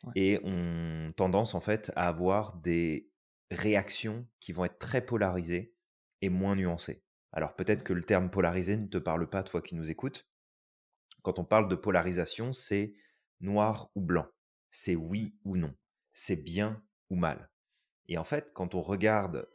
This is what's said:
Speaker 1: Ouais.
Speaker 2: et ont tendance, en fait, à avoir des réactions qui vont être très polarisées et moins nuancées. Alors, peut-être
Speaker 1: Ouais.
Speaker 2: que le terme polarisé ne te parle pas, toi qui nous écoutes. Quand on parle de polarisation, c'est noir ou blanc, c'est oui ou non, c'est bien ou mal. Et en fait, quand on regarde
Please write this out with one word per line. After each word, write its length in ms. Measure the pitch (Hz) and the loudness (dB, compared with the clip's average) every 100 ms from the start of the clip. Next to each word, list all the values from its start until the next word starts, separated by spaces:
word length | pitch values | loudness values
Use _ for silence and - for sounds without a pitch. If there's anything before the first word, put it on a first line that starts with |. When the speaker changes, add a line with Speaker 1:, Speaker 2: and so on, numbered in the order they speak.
Speaker 1:
Ouais. 80 | - | -6
Speaker 2:
et 260 | 107 98 101 | 2 4 2
ont 680 | 92 90 87 85 82 80 80 - | 0 -2 -2 -2 -4 -6 -8 0
tendance, 380 | 92 95 113 | 2 4 2
en 60 | 90 | -2
fait, 300 | 92 107 - - | 0 -2 -2 0
à 120 | 87 | 0
avoir 460 | 82 90 101 104 87 | 2 2 2 0 -6
des 540 | 82 85 82 78 - _ _ _ _ | 0 2 2 -2 -6 _ _ _ _
réactions 760 | 90 104 101 98 - 110 110 120 _ | -4 2 2 2 -6 -6 -8 -10 _
qui 120 | - | -12
vont 120 | 85 | -2
être 140 | 87 - | -2 -4
très 260 | - 131 | -2 -2
polarisées 680 | 123 117 98 90 85 87 117 _ _ _ _ _ | 0 0 2 0 -2 -4 -4 _ _ _ _ _
et 80 | 98 | 0
moins 280 | 90 95 98 | 2 2 2
nuancées. 460 | 92 85 - - _ _ _ | 0 -2 -6 -10 _ _ _
Alors, 220 | 80 78 - | -4 -4 -4
peut-être 260 | 95 107 | 0 0
Speaker 1:
Ouais. 20 | |
Speaker 2:
que 80 | - | 2
le 100 | 87 | -2
terme 280 | 85 95 90 | 4 2 4
polarisé 460 | 95 87 90 90 107 | 2 4 2 0 0
ne 100 | 101 | 0
te 120 | 92 | -2
parle 300 | 82 82 82 | 0 0 0
pas, 140 | 98 | -2
toi 200 | 92 85 | -2 -4
qui 120 | - | -4
nous 160 | 85 80 | -6 -6
écoutes. 380 | - 135 131 - _ _ _ _ _ _ _ _ - | -4 -6 -8 -18 _ _ _ _ _ _ _ _ -6
Quand 160 | - 90 | -4 -2
on 60 | |
parle 240 | 85 107 101 | 4 4 6
de 60 | 90 | 0
polarisation, 760 | 104 92 85 87 82 - 117 | 4 4 4 0 -2 -4 -6
c'est 420 | 131 - 101 104 - _ _ _ _ | -6 -2 0 0 -6 _ _ _ _
noir 500 | 90 104 107 110 - | -2 2 2 0 -6
ou 60 | - | -6
blanc, 280 | 87 87 76 _ _ _ _ | 2 2 2 _ _ _ _
c'est 240 | - - 85 | -10 -2 -2
oui 400 | 80 104 107 - | -2 -4 -6 -8
ou 120 | 98 92 | -4 -2
non, 180 | 78 69 _ _ _ | -2 -6 _ _ _
c'est 240 | - - 87 | -12 -4 -4
bien 460 | 73 87 107 107 - _ _ | -2 -2 -2 -4 -12 _ _
ou 60 | 90 | 0
mal. 340 | 85 - - _ _ _ _ _ - | 0 -2 -10 _ _ _ _ _ -6
Et 100 | 85 | -6
en 60 | |
fait, 280 | 82 147 - | -2 -4 -4
quand 200 | - 101 | -6 -4
on 60 | 92 | -4
regarde 640 | 85 98 107 107 95 78 - | -2 2 4 4 2 -4 -8